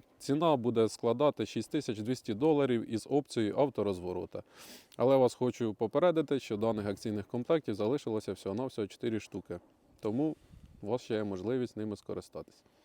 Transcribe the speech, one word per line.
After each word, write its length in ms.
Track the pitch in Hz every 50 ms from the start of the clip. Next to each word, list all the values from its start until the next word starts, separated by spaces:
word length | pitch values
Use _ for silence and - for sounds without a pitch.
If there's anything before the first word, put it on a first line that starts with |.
| - _ _ -
ціна 380 | - - 139 156 175 165 151
буде 320 | 127 110 123 113 113 113 104
складати 580 | - - - 117 117 123 147 143 - - 110
шість 240 | - - 117 107 -
тисяч 280 | - 151 - - 107 107
двісті 360 | 107 120 131 - - - 107
доларів 600 | 104 143 160 151 143 139 127 123 113 101 - 113
із 120 | 104 - -
опцією 480 | 135 147 139 - - 123 107 101 101 123
авторозворота. 840 | 143 139 - - 104 101 95 90 87 90 90 92 87 - - 95 - _ - - - - - - - _ -
Але 200 | - 120 131 135
вас 180 | 135 127 117 -
хочу 400 | - 127 123 - - 123 110 101
попередити, 640 | - 117 104 - 143 175 180 160 160 160 - 143 127
що 160 | - - 113
даних 300 | 101 113 113 110 107 101
акційних 400 | 104 101 - - 113 104 104 98
комплектів 480 | - - 120 123 - 165 156 - - 104
залишилося 580 | 98 104 110 139 143 - 120 110 107 - -
всього-навсього 540 | 95 - - 98 95 110 135 127 - - 104
чотири 340 | 95 - - - 120 110 104
штуки. 380 | - - - 95 - - 90 87 - _ _ _ _ _ _ _
Тому 360 | - 107 110 127 151 156 - - _ - - - - - - -
у 40 | -
вас 160 | 82 120 127
ще 120 | - - 117
є 100 | 107 107
можливість 520 | 104 98 90 92 110 127 131 123 117 -
ними 200 | 107 107 110 101
скористатись. 680 | - - - 98 92 - - - 82 - - - _ _ _ _ _